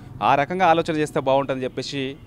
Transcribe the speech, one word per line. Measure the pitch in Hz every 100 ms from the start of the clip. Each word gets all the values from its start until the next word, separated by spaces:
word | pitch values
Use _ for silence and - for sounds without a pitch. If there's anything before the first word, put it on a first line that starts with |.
| - -
ఆ | 104
రకంగా | 139 143 180 180
ఆలోచన | 165 165 156
చేస్తే | 147 156
బాగుంటుందని | 135 135 135 131
చెప్పేసి | 127 123 131 143 135 135